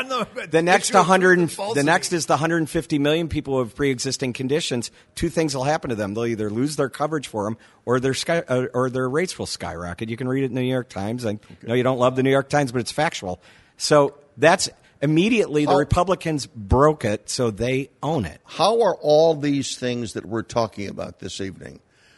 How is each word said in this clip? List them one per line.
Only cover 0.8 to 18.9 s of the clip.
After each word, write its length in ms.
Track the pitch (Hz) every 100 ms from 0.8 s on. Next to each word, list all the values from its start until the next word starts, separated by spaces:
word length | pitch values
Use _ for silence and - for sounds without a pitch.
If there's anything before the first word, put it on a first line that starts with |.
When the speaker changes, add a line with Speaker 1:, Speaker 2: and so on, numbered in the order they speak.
| 202
Speaker 1:
you're 120 | 196
Speaker 2:
hundred, 480 | 175 185 185 180 165
Speaker 1:
falsity. 300 | - 196 226
Speaker 2:
the 20 | 143
next 260 | 180 -
is 140 | 175 -
the 100 | 151
hundred 320 | 160 170 160
fifty 300 | 170 - 151
million 300 | 147 160 165
people 260 | 156 139
who 60 | 135
have 160 | 117 -
pre-existing 580 | 143 127 135 127 131
conditions. 560 | 117 131 147 - 123 - _ _
Two 160 | - 170
things 260 | 165 160 135
will 100 | 135
happen 260 | 160 -
to 40 | 110
them. 200 | 101 104
They'll 100 | 117
either 240 | 110 107
lose 280 | 107 139 147
their 120 | 135
coverage 380 | - 151 156 123
for 180 | 110 101
'em 120 | 113 - _ -
or 140 | 127
their 160 | 131 127
sky, 240 | - 170 -
uh, 180 | 127 127
or 160 | 123 127
their 180 | 127 127
rates 300 | 139 185 -
will 80 | 101
skyrocket. 640 | - - 82 87 87 113
You 80 | 113
can 100 | 127
read 140 | 131
it 40 | 135
in 80 | 123
the 60 |
New 100 | 127
York 180 | 131 120
Times. 340 | 95 98 123
I 140 | 117 104 - -
know 140 | 113 123
you 80 |
don't 160 | 123 131
love 160 | 123 127
the 80 |
New 80 | 131
York 180 | 135 135
Times, 220 | 147 139
but 80 | 123
it's 120 | 110
factual. 480 | - 160 - 95 92 - - _ -
So 380 | - 151 143 - _ -
that's 320 | 147 185 - - _ _
immediately 600 | 143 156 202 233 156 151 151
the 80 |
Speaker 3:
How 40 | 185
Speaker 2:
Republicans 680 | - - 180 180 165 151 117
broke 580 | 113 98 123 151 151 110
it, 240 | 104 -
so 220 | - 120
they 400 | 98 117 131 143 _
own 240 | 139 160 85
it. 160 | - -
Speaker 3:
How 360 | - 180 233
are 140 | 214